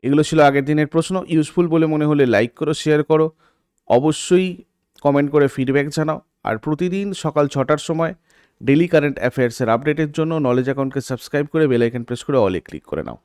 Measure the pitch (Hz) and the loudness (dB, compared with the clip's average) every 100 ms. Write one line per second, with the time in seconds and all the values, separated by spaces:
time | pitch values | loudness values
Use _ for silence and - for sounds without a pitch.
0 | 120 147 147 156 147 139 135 151 151 165 | 0 0 2 4 4 4 0 0 0 -2
1 | 160 185 175 156 151 - 175 165 160 151 | -2 -6 -2 -2 0 0 0 2 2 0
2 | 151 147 131 107 117 - 151 156 156 151 | 0 2 4 2 0 -4 -4 -2 0 0
3 | 147 160 160 _ _ _ _ _ _ 120 | 2 2 2 _ _ _ _ _ _ 2
4 | 151 151 - 180 185 175 - _ _ _ | 2 -2 2 2 2 -6 -20 _ _ _
5 | 143 143 143 147 139 - 127 135 143 147 | 0 2 2 2 2 0 -2 -2 -2 -4
6 | 156 151 _ _ 98 110 - 151 180 190 | -4 -6 _ _ -6 -6 -4 -2 -2 -4
7 | 202 190 160 151 147 147 127 151 - 160 | -6 -6 -4 0 0 0 -2 -2 -2 -4
8 | 165 185 _ _ _ _ 120 143 175 160 | -4 -6 _ _ _ _ 2 2 4 2
9 | 143 139 123 - 123 - 113 117 147 147 | 2 -2 -4 0 -2 0 0 0 0 -2
10 | 156 147 160 160 135 123 127 135 135 135 | -4 -2 -2 0 0 0 0 -2 -4 -4
11 | - 127 - 143 147 160 156 120 117 123 | -6 -10 -4 -4 -2 0 2 2 0 -2
12 | 117 120 - 139 101 87 - 76 - 73 | -8 -10 -2 0 2 0 -6 -16 -8 -8
13 | 67 60 | -8 -14